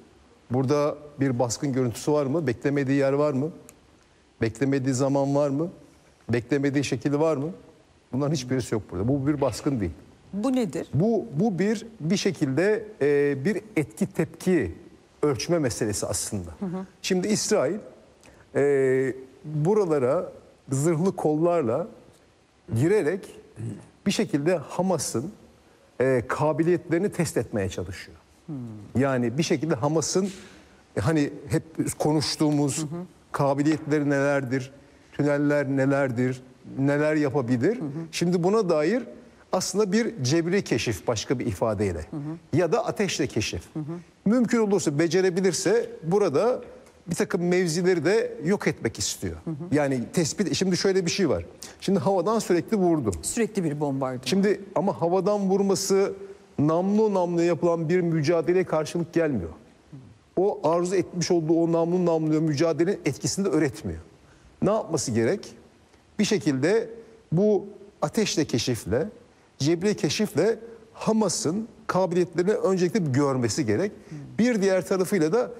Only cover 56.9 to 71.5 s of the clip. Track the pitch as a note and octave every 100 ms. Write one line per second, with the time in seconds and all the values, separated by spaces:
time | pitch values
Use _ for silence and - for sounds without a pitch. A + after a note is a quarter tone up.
56.9 | G#3 A3 F#3+ F3 E3+ E3+ D#3+ F3 E3+ D#3+
57.9 | F3+ F3 E3 C#3+ E3+ D#3+ F3+ F3 D#3+ D3+
58.9 | F3 E3 E3+ D#3+ B2 E2 - - - _
59.9 | C#3 - - _ - G3 - D3+ E3+ F3
60.9 | F#3+ - F3 D#3+ F3 D#3 E3 E3 E3 E3
61.9 | F3+ E3+ E3 D#3 D#3 D#3+ C#3 E3 D3+ E3+
62.9 | - D3+ C3 - - G3 D#3 D3+ - G2
63.9 | D#2+ - - - - - - - G#3+ -
64.9 | D#3+ - A2 A2+ G#3 - - - _ _
65.9 | _ _ - G#3 G3 D#3 C3 D3+ A3 -
66.9 | - - - - D#3+ G#3+ G3 - - -
67.9 | - D3+ - G3+ - D3 B2 - A2+ -
68.9 | A#2 G#3+ - - _ _ - C#3 E3+ G#3
69.9 | G#3 A#3 - G#3+ C3+ G3+ A3+ - - -
70.9 | - - A3 G3+ - C#3